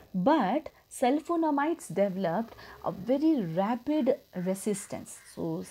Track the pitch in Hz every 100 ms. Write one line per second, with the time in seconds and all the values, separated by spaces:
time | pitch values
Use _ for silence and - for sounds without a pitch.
0 | - 190 185 311 190 262 - - _ -
1 | 247 294 311 339 320 277 294 330 - 165
2 | 202 185 185 175 226 - - - - 175
3 | 196 277 311 302 180 160 196 233 - 302
4 | 240 294 - 185 180 190 - 202 - -
5 | - - - - 165 165 185